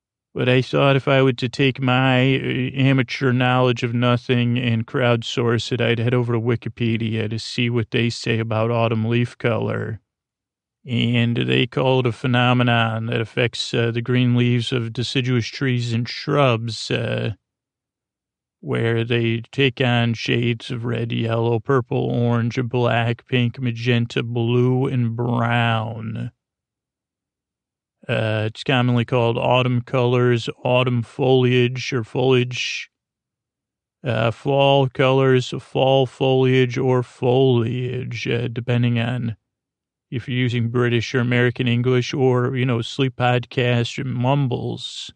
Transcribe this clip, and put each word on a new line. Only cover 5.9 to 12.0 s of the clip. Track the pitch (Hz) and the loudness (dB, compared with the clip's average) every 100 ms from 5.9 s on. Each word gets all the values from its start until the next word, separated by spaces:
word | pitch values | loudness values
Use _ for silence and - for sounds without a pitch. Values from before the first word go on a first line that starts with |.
| 117 | 0
head | 117 | 0
over | 123 120 | 0 0
to | 117 | -2
Wikipedia | 117 120 117 - 117 113 113 110 110 | -2 -4 -6 -4 -2 -2 -4 -4 -4
to | 113 | -6
see | - - 120 | -8 -4 -2
what | 120 107 | -2 -2
they | 120 120 | 0 -2
say | - - 113 | -2 -2 -2
about | 113 110 113 | -2 -2 0
autumn | 117 113 113 110 | 0 0 0 0
leaf | 120 120 - | 0 -2 -2
color. | 120 110 113 110 110 110 _ _ _ _ _ _ _ _ - | -2 -2 -2 -4 -6 -10 _ _ _ _ _ _ _ _ -4
And | 120 120 120 117 117 | 0 2 2 2 0
they | 123 131 127 | 0 0 0
call | - 135 131 | 0 0 2